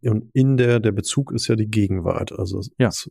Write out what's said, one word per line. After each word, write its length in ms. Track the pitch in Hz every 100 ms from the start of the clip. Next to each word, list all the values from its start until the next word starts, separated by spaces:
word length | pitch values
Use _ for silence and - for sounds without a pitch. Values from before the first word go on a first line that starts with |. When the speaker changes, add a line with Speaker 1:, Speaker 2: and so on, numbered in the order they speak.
Speaker 1:
und 260 | 120 107 -
in 240 | 135 135 131
der, 220 | 120 120
der 120 | 107
Bezug 400 | 101 - - 135
ist 160 | 120 -
ja 80 | 113
die 160 | 107
Gegenwart. 600 | 110 98 95 87 85 95 -
Also 220 | 95 95
es, 100 | 104 -
Speaker 2:
Ja. 120 | 113
Speaker 1:
es 200 | - -